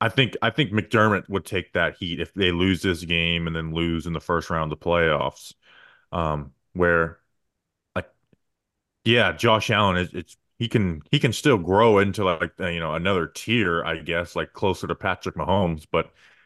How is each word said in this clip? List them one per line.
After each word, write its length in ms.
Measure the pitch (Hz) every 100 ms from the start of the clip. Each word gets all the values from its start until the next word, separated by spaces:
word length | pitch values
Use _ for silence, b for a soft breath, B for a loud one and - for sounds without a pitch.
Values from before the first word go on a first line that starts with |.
I 80 | 113
think, 280 | 135 120 -
I 80 | 113
think 200 | - 131
McDermott 580 | 107 - 113 107 95 -
would 160 | 98
take 280 | - 95 -
that 240 | 90 80 -
heat 240 | 87 85
if 120 | 80
they 180 | 98 90
lose 300 | 85 95 90
this 220 | 98 82
game 440 | 85 85 85 85 82
and 80 | 80
then 180 | 80
lose 320 | 80 85 82 85
in 60 |
the 80 | 82
first 300 | - 85 -
round 220 | 82 78
of 60 | 76
the 60 |
playoffs, 720 | 85 87 80 76 65 - - - b b b b b
um, 400 | 87 78 76 71 - _
where, 440 | 90 87 85 82 - _ _ _ _ _ _ _ -
like, 120 | - _ _ _ _ _ _ _ _ _
yeah, 280 | - 120 98
Josh 380 | 80 117 110 -
Allen 260 | 104 101 90
is, 160 | 87
it's, 240 | 90 - - _ -
he 100 | 120
can, 340 | 120 92 78 -
he 80 | 147
can 140 | 131
still 260 | - 151 110
grow 400 | 82 98 117 101
into, 260 | 101 98
like, 280 | 95 80 87 -
uh, 80 | 90
you 120 | 85
know, 140 | 80
another 320 | 80 90 92 80
tier, 580 | - - 117 92 82
I 120 | 82 82
guess, 400 | 78 85 85 85
like, 160 | 78
closer 340 | - 101 90 82
to 80 |
Patrick 400 | - 98 90 92
Mahomes, 520 | 82 76 95 87 78 -
but 220 | 82 - b b b